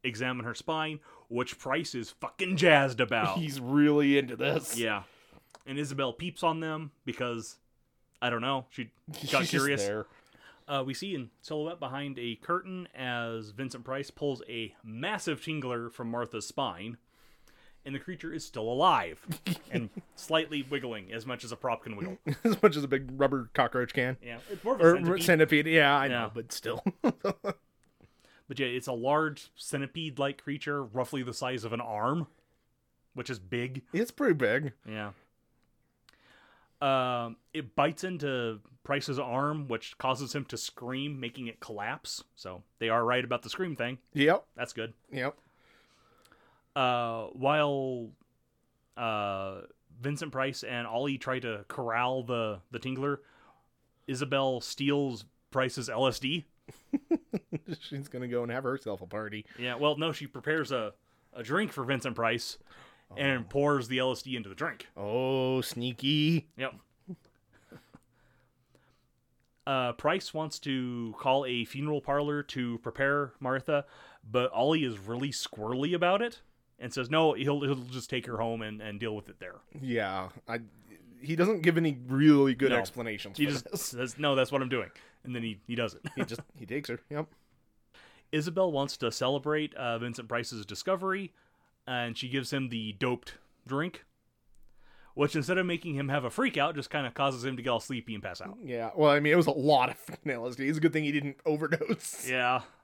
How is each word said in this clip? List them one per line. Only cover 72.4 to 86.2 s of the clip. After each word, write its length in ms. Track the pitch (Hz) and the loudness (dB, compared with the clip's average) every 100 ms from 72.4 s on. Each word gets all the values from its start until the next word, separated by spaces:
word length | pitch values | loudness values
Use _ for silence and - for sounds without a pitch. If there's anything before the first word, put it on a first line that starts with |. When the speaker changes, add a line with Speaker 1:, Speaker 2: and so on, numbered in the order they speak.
Speaker 1:
to 360 | 143 135 123 117 | -4 -4 -4 -4
prepare 540 | 120 - 139 143 139 - | -8 0 2 2 -2 -4
Martha, 460 | 131 135 127 147 139 - - - 110 | -2 -2 2 0 0 -18 -20 -20 -2
but 240 | 120 127 | 2 2
Ollie 300 | 104 135 160 | 4 4 4
is 160 | 135 104 | 2 -4
really 320 | 98 120 143 | -6 -4 -4
squirrely 640 | - - - 107 127 147 | -4 -8 -6 -4 0 0
about 260 | 175 175 196 | 2 4 4
it 200 | 233 - - _ _ _ | 0 -6 -20 _ _ _
and 120 | 123 | -8
says, 160 | - 123 | -4 2
no, 240 | 156 160 | 6 6
he'll, 260 | 113 135 143 | 4 2 2
he'll 160 | 139 135 | 2 -2
just 340 | 123 127 117 | -4 -10 -4
take 160 | 127 123 | -6 -4
her 120 | 110 | -2
home 220 | 117 113 | -2 -2
and, 220 | 107 107 | -6 -8
and 160 | 107 101 | -8 -6
deal 160 | 113 | -4
with 140 | 107 101 | -6 -10
it 100 | - | -14
there. 160 | 92 98 _ 143 | -14 -16 _ -10
Speaker 2:
Yeah, 500 | 135 117 98 95 92 - - | -2 0 0 -2 -6 -12 -6
I, 120 | 117 113 - - - - - | -6 -6 -20 -20 -20 -20 -14
he 160 | 131 165 | -4 2
doesn't 240 | 185 208 | 4 6
give 140 | 160 165 | 4 4
any 200 | 165 131 123 | 2 0 -2
really 480 | 135 151 143 139 123 | 8 10 10 8 6
good 140 | 135 | 4
Speaker 1:
No. 60 | 120 | 4
Speaker 2:
explanations 600 | 95 - 113 104 101 95 | 0 -6 -6 -6 -10 -2
Speaker 1:
He 60 | |
Speaker 2:
for 80 | 147 | 0
Speaker 1:
just 180 | 139 120 | 0 -4
Speaker 2:
this. 120 | - | -6
Speaker 1:
says, 340 | - 123 127 127 | -6 -4 -6 -2
"No, 160 | 147 | 2
that's 160 | 135 127 | 4 2
what 120 | 139 | 0
I'm 60 | 131 | 0
doing." 220 | 127 90 - - _ | -2 -2 -10 -20 _
And 100 | - | -8
then 120 | 123 | -6
he, 160 | 117 101 - | -6 -8 -6
he 80 | 120 | -2
does 180 | 113 | -2
it. 60 | - - | -4 -10
Speaker 2:
He 80 | - | -6